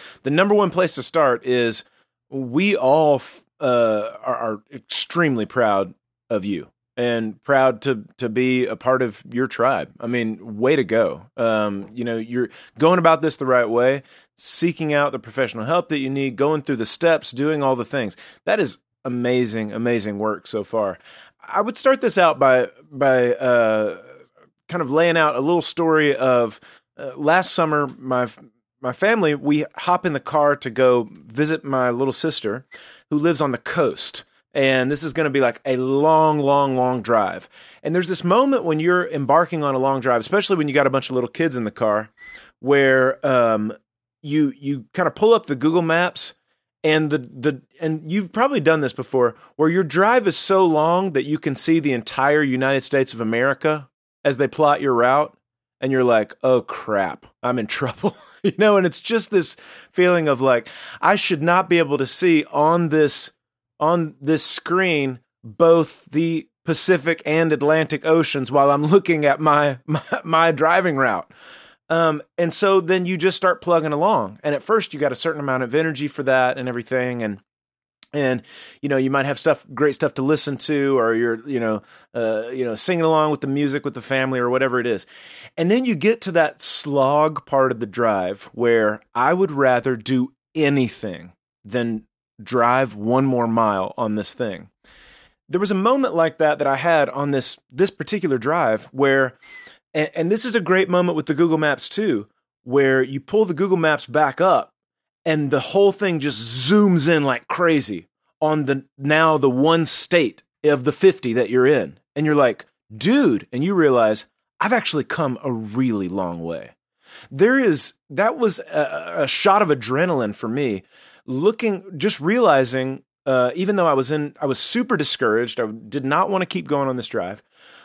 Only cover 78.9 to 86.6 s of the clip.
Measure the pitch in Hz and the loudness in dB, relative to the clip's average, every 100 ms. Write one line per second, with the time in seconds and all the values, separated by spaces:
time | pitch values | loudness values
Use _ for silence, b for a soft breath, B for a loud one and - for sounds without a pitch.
78.9 | 139 131 139 135 139 - 147 - 123 147 | -2 0 0 -2 -2 -2 -2 -4 -2 -2
79.9 | 135 151 - 135 151 - 135 - 151 139 | 0 -4 -2 0 0 -2 -6 -4 -2 0
80.9 | 131 113 113 120 113 123 131 113 107 b | 2 2 0 0 -2 -6 -4 -2 -4 b
81.9 | b b 120 113 110 117 131 123 107 - | b b -4 -2 -2 -4 -6 -4 -4 -2
82.9 | 175 160 160 151 147 139 139 143 143 139 | 0 2 2 2 -2 -4 -2 -2 -4 -6
83.9 | 127 110 135 131 131 123 127 135 123 120 | -10 -6 -4 -2 -2 -2 0 0 0 -2
84.9 | 104 - B B B B - 165 226 254 | -4 -6 B B B B -4 0 0 0
85.9 | 190 202 226 - 170 156 - | 0 0 0 0 0 0 -2